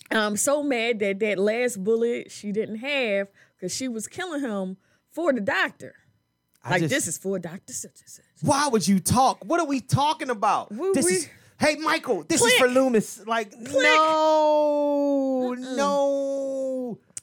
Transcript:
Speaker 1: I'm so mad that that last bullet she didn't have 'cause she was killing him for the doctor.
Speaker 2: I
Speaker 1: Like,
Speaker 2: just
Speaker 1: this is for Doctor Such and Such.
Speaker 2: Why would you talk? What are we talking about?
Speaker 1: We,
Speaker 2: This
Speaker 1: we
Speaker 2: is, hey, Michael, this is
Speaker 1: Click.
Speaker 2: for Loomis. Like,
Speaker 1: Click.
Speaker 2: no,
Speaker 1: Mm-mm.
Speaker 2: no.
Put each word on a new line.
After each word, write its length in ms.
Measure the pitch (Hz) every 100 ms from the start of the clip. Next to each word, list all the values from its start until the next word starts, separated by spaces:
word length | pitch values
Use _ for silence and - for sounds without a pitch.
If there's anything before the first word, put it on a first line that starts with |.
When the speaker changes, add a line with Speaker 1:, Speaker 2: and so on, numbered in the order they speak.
| -
Speaker 1:
I'm 260 | 226 208 208
so 240 | - 294
mad 380 | 294 240 226 226
that 200 | 202 196
that 180 | 214 185
last 440 | 208 226 247 226
bullet 460 | 190 226 233 240 -
she 220 | - 208
didn't 240 | 202 214 220
have 540 | 262 285 233 196 196 _ _ _
'cause 140 | 185 -
she 120 | 262
was 180 | 220 -
killing 340 | - 359 294
him 360 | 269 202 190 190 _ _ _
for 240 | - 339
the 80 | 254
doctor. 540 | 196 349 320 - - - _ _ _ _ _ _
Speaker 2:
I 60 | 117
Speaker 1:
Like, 100 | 185
Speaker 2:
just 100 | 165
Speaker 1:
this 140 | 277 190
is 100 | -
for 220 | 190 196
Doctor 340 | 170 185 -
Such 260 | - - -
and 80 | -
Such. 160 | - _ _
Speaker 2:
Why 260 | - 277 285
would 200 | 220 165
you 120 | 190
talk? 440 | - 208 262 185
What 160 | 196 339
are 60 | 285
we 140 | 277
talking 480 | - 240 294 311 277
about? 420 | 226 208 156 104
Speaker 1:
We, 220 | 208 370
Speaker 2:
This 120 | 370 349
Speaker 1:
we 40 |
Speaker 2:
is, 160 | 370 294 - _ _
hey, 180 | 294 294
Michael, 440 | 311 311 - 190 151
this 120 | 320
is 40 | 466
Speaker 1:
Click. 60 | 494
Speaker 2:
for 80 | 247
Loomis. 580 | 254 262 226 202 - 208
Like, 240 | 226 220
Speaker 1:
Click. 180 | 269 233
Speaker 2:
no, 1800 | 285 302 311 311 311 311 311 302 302 302 294 294 285 285 277 269 262 254 247
Speaker 1:
Mm-mm. 180 | 254 262
Speaker 2:
no. 1200 | 285 285 277 277 277 277 269 269 262 262 247 202 _ -